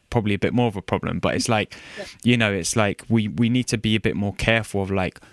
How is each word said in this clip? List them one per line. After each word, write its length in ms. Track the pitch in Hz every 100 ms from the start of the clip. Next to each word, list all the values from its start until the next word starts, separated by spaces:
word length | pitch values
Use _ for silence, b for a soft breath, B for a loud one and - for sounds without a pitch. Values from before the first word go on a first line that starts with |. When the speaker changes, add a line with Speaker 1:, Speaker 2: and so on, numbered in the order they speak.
| -
Speaker 1:
probably 240 | 123 104 101
a 20 |
bit 160 | 92
more 140 | 120 120
of 80 | 98
a 60 |
problem. 340 | - 98 90 90
But 160 | -
it's 160 | - -
like, 260 | 110 98 B B B
Speaker 2:
Yeah. 80 | B B
Speaker 1:
you 140 | 117 120
know, 160 | 107
it's 220 | 98 82 117
like, 260 | 104 - -
we, 200 | 113 107
we 200 | - 117
need 160 | 127 120
to 80 | 117
be 160 | 110 107
a 40 |
bit 160 | 110 90
more 200 | 101 95
careful 480 | - 113 107 98
of, 80 | 95
like, 280 | 98 87 - B